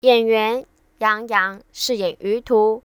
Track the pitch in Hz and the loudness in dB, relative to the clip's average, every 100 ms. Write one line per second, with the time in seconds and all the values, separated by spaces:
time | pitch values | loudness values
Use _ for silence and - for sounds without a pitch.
0 | 254 240 226 220 220 240 - _ _ _ | 6 4 4 0 0 -4 -8 _ _ _
1 | 220 214 233 214 190 196 _ - - 240 | -2 -2 -2 -2 -2 -6 _ -8 -4 -2
2 | 185 - 196 220 240 233 214 220 _ | -4 -4 -4 -4 0 2 2 0 _